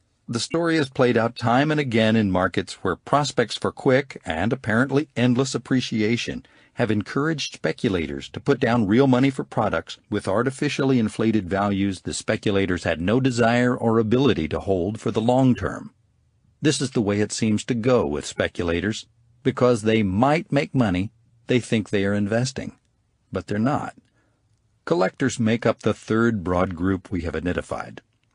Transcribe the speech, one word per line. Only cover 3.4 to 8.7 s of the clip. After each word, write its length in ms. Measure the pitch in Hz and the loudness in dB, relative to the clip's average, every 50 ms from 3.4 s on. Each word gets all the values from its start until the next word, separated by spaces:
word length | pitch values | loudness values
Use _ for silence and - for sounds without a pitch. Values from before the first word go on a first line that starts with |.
| 120 107 - | -2 -2 -4
for 160 | - - 101 - | -4 -4 -6 -6
quick 480 | - - 143 127 131 139 135 - - - | -2 2 2 2 2 2 -2 -8 -12 -8
and 280 | - 82 80 90 113 135 | -6 -4 -2 -2 -2 -2
apparently 560 | 131 - - 107 113 131 139 135 139 104 - _ | -4 -2 0 0 2 2 2 0 0 -2 -2 _
endless 400 | - 120 127 123 117 135 135 - | 0 2 2 2 2 0 0 -2
appreciation 880 | 127 - - 139 127 123 - - 110 107 104 117 113 - - - 123 - _ _ _ _ _ _ | -6 -4 -2 0 0 0 -2 -2 0 0 0 0 -2 -4 -6 -10 -10 -14 _ _ _ _ _ _
have 160 | - 123 104 | -2 0 0
encouraged 640 | 110 107 101 - - 135 143 156 165 139 - - - | 0 -2 -2 -4 -4 -2 -2 -2 -2 -4 -6 -10 -10
speculators 760 | - - - 156 - - 123 95 87 80 71 71 69 - - | -6 -6 -6 -4 -2 -2 -2 0 0 -2 -4 -6 -10 -12 -12
to 100 | - - | -14 -6
put 220 | - - 139 - | -2 0 0 2
down 260 | - 117 | 2 2